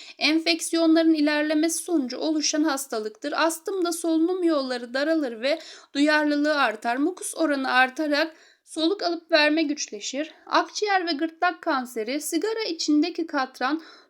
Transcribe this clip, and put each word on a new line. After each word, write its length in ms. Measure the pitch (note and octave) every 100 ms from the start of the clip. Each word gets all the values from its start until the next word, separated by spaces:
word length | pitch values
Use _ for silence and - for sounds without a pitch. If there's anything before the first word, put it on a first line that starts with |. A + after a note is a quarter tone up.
| - -
enfeksiyonların 960 | C4+ D#4+ D#4+ E4 - E4 E4 D#4+ E4
ilerlemesi 680 | D#4 D4 D4+ D4+ D#4 E4 E4
sonucu 360 | - E4+ B3 B3+
oluşan 460 | D4+ D#4 D4 D#4
hastalıktır. 680 | D#4 C4+ - A3+ G#3+ - C#4+
Astımda 600 | - D#4+ D#4+ - G4 F4
solunum 500 | E4 E4+ D#4+ E4 F#4
yolları 520 | E4+ D4+ C4 B3 A#3+
daralır 460 | B3+ D4 D#4+ C4+ A3+
ve 180 | B3+ D#4+ - - -
duyarlılığı 600 | C#4 D4 D4+ D4+ D4 D4
artar. 420 | D4 B3+ A3 A#3 B3
Mukus 380 | D4+ F4+ - -
oranı 340 | D#4+ C#4 C4
artarak 680 | B3+ B3+ B3 D#4 C#4+ D#4+ - - _
soluk 380 | _ - E4 G4+
alıp 300 | F4 E4+ -
verme 300 | D#4+ D4+ D#4
güçleşir. 680 | D4+ C#4+ - G#3 - C4 D#4 - -
Akciğer 600 | D#4 F4 - G#4 F#4+ E4+
ve 60 |
gırtlak 500 | C#4 D#4+ D#4+ F4+ F4
kanseri, 580 | - C#4+ B3 A3+ G#3+ C#4+
sigara 420 | - E4 G4+ A4+
içindeki 640 | A4 E4 - D4+ E4+ F4 E4
katran 560 | D4 B3+ - B3+ D#4+ - - _